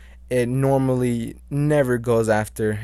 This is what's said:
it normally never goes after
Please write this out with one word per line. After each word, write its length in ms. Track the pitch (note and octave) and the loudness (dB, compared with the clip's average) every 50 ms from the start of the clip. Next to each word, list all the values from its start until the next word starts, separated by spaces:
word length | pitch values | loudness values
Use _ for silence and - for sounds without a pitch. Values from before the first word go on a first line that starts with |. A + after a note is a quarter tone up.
| - - - - - - | -20 -20 -20 -20 -10 -4
it 180 | B2 B2 B2 A#2 | -2 -2 0 0
normally 880 | B2 C3+ C3+ C3+ C#3 C3+ C3+ C3 B2+ B2+ B2 B2 A#2+ A#2 A2+ A2+ - - - - | 0 0 2 2 2 2 2 0 0 0 0 0 -2 -2 -4 -8 -10 -14 -14 -8
never 480 | D3 C#3+ D3 D3 D3+ D3 C#3 B2 B2 A#2+ | -4 -2 0 2 2 2 2 2 0 0
goes 300 | A#2 A#2+ A#2 A2+ A2+ A2 | 0 0 0 2 2 2
after 520 | A2 G#2+ G#2+ - - - A2+ G#2+ G#2+ G#2 | 2 0 0 -2 -4 -4 -2 -2 -2 -4